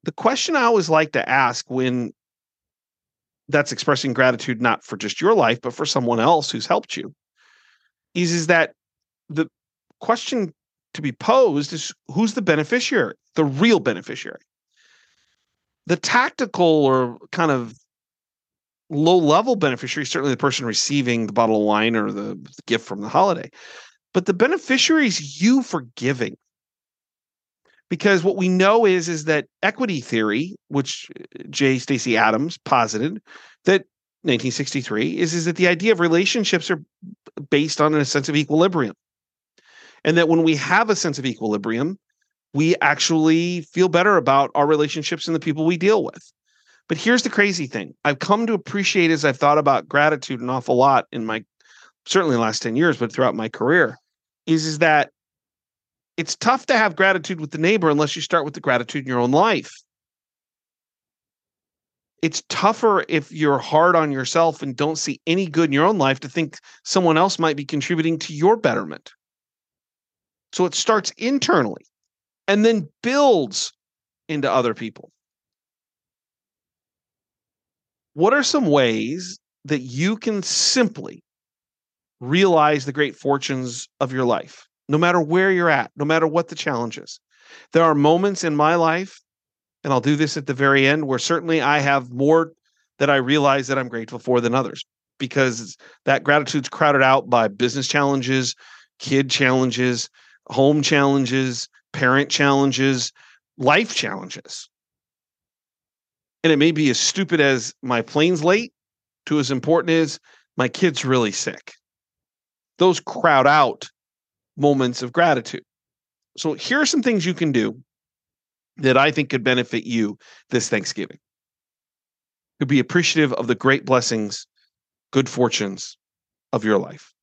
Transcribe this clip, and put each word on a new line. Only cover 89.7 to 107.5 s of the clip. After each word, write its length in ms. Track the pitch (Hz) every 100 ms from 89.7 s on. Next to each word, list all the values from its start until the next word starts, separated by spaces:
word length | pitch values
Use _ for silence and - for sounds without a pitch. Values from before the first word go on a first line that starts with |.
| _
and 80 | 147
I'll 80 | 131
do 160 | 123 147
this 220 | 151 156
at 80 | 139
the 80 |
very 340 | 127 139 135 135
end, 200 | 151 147
where 120 | 127
certainly 420 | - 165 165 160
I 180 | 135 147
have 320 | 139 139 123
more 420 | 123 139 160 160 _ _ _ _ _
that 100 | 143
I 60 | 139
realize 520 | 123 147 139 139 127
that 100 | 135
I'm 120 | 127
grateful 300 | 117 113 123
for 200 | - 123
than 160 | 117 127
others, 300 | 131 - - _ _ _
because 580 | 131 139 131 117 107 - - _ -
that 180 | 135
gratitude's 460 | - 147 139 151 127
crowded 320 | - 151 143
out 280 | 131 131 -
by 180 | 123 110
business 380 | 98 123 127 127
challenges, 680 | 151 139 139 123 131 120 - - - _ _
kid 300 | - 135 135
challenges, 800 | - 135 131 127 117 127 120 - _ _ _ _
home 360 | 120 139 151
challenges, 840 | 139 147 139 139 123 131 131 117 - _ _
parent 380 | - 127 131 139
challenges, 800 | - 143 139 139 127 135 131 120 _ - _ _ -
life 380 | 131 160 226 -
challenges. 720 | 107 98 95 - - - - _ _ _ _ _ _ _ _ _ _ _ _ _ _ _ _ _
And 100 | 165
it 40 | 147
may 140 | 156
be 180 | 156 147
as 80 | 120
stupid 420 | - - 190 170
as 320 | 143